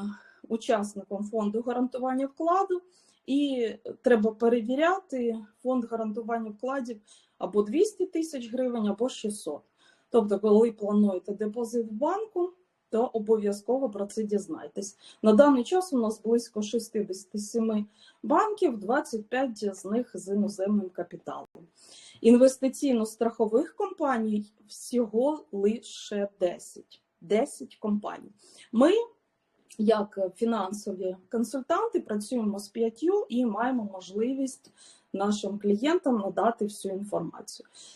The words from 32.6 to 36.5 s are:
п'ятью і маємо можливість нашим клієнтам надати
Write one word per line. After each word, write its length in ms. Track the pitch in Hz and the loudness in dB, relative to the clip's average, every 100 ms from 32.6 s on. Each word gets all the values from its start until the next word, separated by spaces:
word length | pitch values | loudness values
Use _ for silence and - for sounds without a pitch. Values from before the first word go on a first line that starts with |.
| - | -6
п'ятью 580 | 226 226 226 320 403 453 | -2 -2 -2 0 0 0
і 180 | 240 240 | -2 0
маємо 440 | 202 247 254 202 | 0 0 -2 -4
можливість 800 | 185 180 202 247 269 262 - _ _ - - _ | -10 -8 -4 -2 -2 -4 -8 _ _ -20 -20 _
нашим 460 | 190 202 208 196 208 | -2 0 0 -4 -2
клієнтам 600 | 208 202 294 349 285 226 | 0 2 2 2 2 0
надати 460 | 196 185 220 | 0 0 0